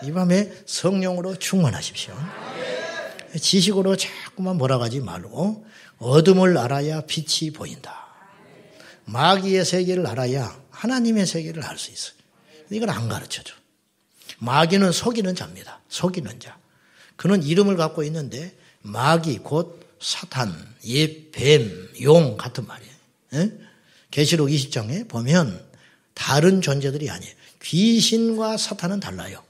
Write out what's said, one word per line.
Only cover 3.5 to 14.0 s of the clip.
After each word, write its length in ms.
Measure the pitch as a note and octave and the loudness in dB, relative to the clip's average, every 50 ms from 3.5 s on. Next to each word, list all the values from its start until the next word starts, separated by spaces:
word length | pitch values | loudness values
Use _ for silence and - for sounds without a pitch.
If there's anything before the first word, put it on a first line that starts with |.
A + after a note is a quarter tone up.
| - G3 E3+ F#3+ G#3 F#3+ F#3+ F#3+ G3 | 4 4 4 4 2 2 2 2 0
자꾸만 640 | F#3 - - - - - - _ - F#3 F#3 F#3 F3 | 0 -2 -6 -8 -14 -16 -16 _ -8 -6 -4 -2 0
몰아가지 420 | C3 C3 C3+ B2 A#2+ A#2 A2+ C#3 | 2 2 2 0 0 -2 -4 -6
말고 680 | C3 F#2 E2+ F2+ F2 G2+ G#2 A#2+ E3 G#3 A3 G#3+ - - - - - - _ _ | -6 -8 -10 -10 -12 -12 -6 -4 -2 -2 -2 -4 -12 -20 -20 -20 -20 -20 _ _
어둠을 580 | A#2+ A#2+ C3+ D#3 D#3+ F3+ F#3+ F#3 F#3 F#3 F3+ E3 | -2 4 6 6 8 8 8 8 8 6 4 4
알아야 440 | A#2 B2 C#3 C#3 C#3+ D3+ D#3 D#3 | 2 0 -2 -2 -2 -2 -4 -4
빛이 500 | D3+ D#3 - E3 D3+ - - - D#3+ D#3 | -6 -6 -6 -6 -4 -4 -4 -4 -4 -6
보인다. 560 | D3+ - - D3+ - - - - - - - - - - - - - - - - - - - - - - - - - _ _ | -8 -10 -12 -14 -14 -16 -16 -18 -18 -18 -20 -20 -20 -20 -20 -20 -20 -20 -20 -20 -20 -20 -20 -20 -20 -20 -20 -20 -20 _ _
마귀의 580 | - G#2+ A#2 C#3+ E3+ G3 G3 F#3 G3 F#3+ F#3+ F3+ | -8 -2 2 4 4 4 4 4 2 2 2 2
세계를 440 | - F3 F3+ F#3 F3+ F#3 F3+ F3 B2+ | 2 0 0 0 0 0 0 0 -2
알아야 520 | G#2 B2 C3 B2 B2+ C#3 B2 G2 - - - _ | -2 -2 -2 -2 -2 -2 -4 -6 -8 -14 -20 _
하나님의 560 | - - - A3+ C4 B3+ A#3 A3+ A3+ G#3+ G3 E3 | -18 -6 -4 -2 0 2 2 2 4 2 2 0
세계를 360 | - E3 D#3+ D#3+ D#3+ D#3+ C3 | -2 -4 -6 -6 -10 -10 -10
알 140 | - - - | -12 -10 -12
수 140 | - - | -14 -14
있어요. 240 | - - - - - _ _ _ _ _ _ _ - - - _ | -12 -12 -12 -14 -14 _ _ _ _ _ _ _ -20 -20 -16 _
이걸 180 | G3+ G#3+ A#3+ G#3+ | -6 -4 -2 -2
안 180 | D#3 G#2 A#2 A2+ | -2 -2 -4 -4
가르쳐줘. 460 | G2+ - - - - - - - - - _ _ _ _ _ _ _ _ | -6 -6 -8 -10 -12 -12 -12 -16 -20 -20 _ _ _ _ _ _ _ _